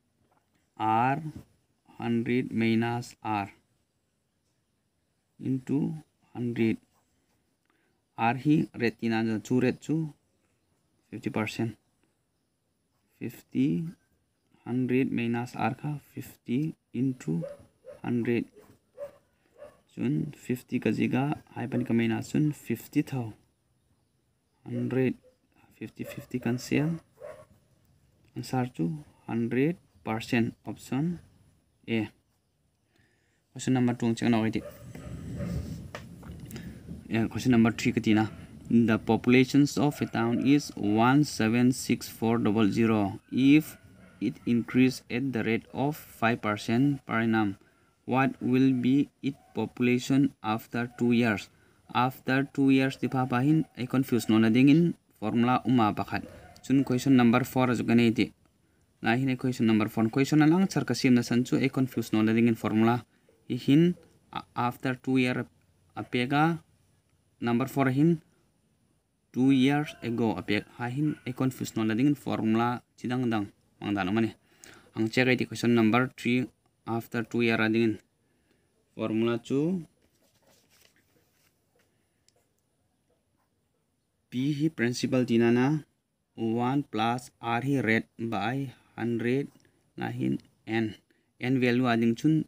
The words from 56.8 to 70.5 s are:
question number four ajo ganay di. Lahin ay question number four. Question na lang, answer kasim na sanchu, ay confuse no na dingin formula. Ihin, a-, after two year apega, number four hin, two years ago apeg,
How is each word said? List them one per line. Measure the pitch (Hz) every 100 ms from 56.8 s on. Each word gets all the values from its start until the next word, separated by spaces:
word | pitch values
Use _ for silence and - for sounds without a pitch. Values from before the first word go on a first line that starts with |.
| 131
question | 127 135 131
number | 120 123
four | 127 131 127
ajo | 110
ganay | 85 117 117 110
di. | 90 - _ _ _ _ _ _
Lahin | 110 120 135
ay | 127
question | 131 127 113
number | 107 110
four. | - 113
Question | 135 135 151
na | 151
lang, | 175
answer | 190 147 127
kasim | 120 131 123
na | 117
sanchu, | 120 127 143
ay | 131
confuse | 135 131 - 113 110
no |
na | 110
dingin | 113 117 113
formula. | 107 110 113 120 - _ _ _ -
Ihin, | 123 - 143 170 175 - _ _
a-, | - - -
after | 120 123 135 127
two | - 131
year | 127 127 117 _ _ _ _
apega, | - 104 123 123 143 165 160 _ _ _ _ _ _ _ -
number | 117 120 131
four | 139 135
hin, | 131 160 165 - _ _ _ _ _ _ _ _ _ _ 117
two | 131
years | 135 131 147 151 -
ago | 117 117 113 90
apeg, | -